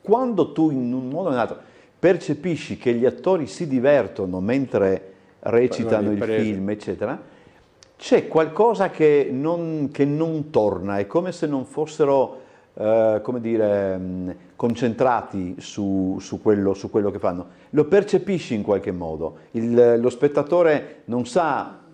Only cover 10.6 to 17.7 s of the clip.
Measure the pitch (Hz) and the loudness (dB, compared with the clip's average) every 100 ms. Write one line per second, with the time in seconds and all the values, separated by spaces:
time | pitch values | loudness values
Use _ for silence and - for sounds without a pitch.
10.6 | 107 92 95 101 101 165 180 175 151 139 | 2 0 -2 -2 0 -2 -2 -4 -4 -4
11.6 | 123 - 156 156 143 139 117 - - - | -6 -6 -6 0 2 4 2 -4 -20 -20
12.6 | _ - 107 113 110 107 107 123 113 113 | _ -4 2 4 4 2 -2 -6 -2 0
13.6 | 107 101 98 92 92 92 90 85 - _ | 2 2 0 -4 -6 -6 -8 -10 -18 _
14.6 | 120 117 127 101 131 117 - 98 90 90 | -4 0 -2 2 2 2 -2 -8 -8 -10
15.6 | - - 101 95 92 95 - 101 113 104 | -12 -6 -2 0 -2 -4 -8 -2 2 4
16.6 | 98 95 104 113 101 95 101 87 87 - | 2 -2 -2 -2 -2 -2 -4 -4 -10 -18
17.6 | - | -4